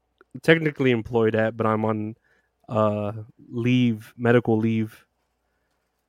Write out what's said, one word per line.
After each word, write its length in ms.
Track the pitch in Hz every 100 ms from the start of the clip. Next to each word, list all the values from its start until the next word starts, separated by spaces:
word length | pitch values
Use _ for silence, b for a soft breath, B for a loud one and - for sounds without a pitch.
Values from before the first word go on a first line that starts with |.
| _ _ _ 123
technically 500 | - 165 156 143 131
employed 420 | 117 113 117 110
at, 220 | 110 110 117
but 100 | 113
I'm 180 | 110
on, 320 | 110 107 107 113 _ _ _ _ -
uh, 440 | 110 107 104 104 110 110 _ -
leave, 640 | 123 120 127 120 110 113 -
medical 400 | 117 123 113 110
leave, 460 | 113 113 110 - _ _ _ _ _ _ _ _ _ _